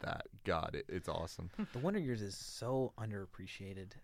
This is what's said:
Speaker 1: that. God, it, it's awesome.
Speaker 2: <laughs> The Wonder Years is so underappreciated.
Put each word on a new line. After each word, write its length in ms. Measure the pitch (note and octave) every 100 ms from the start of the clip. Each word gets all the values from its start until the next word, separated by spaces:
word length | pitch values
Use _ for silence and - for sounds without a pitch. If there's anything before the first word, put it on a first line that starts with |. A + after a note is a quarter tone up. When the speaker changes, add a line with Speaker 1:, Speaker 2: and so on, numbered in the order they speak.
Speaker 1:
that. 220 | - - - -
God, 320 | - E2 E2 -
it, 100 | -
it's 220 | F#2 E2
awesome. 400 | E2 E2+ - F2 -
Speaker 2:
<laughs> 140 | G#3+
The 40 | -
Wonder 220 | D#3 G#3
Years 220 | D3 A#2
is 120 | G2+
so 600 | G2 - - A#2 C3 C3 -
underappreciated. 920 | G#2+ G2+ G2 - F#2+ - F#2+ G2 F#2+ -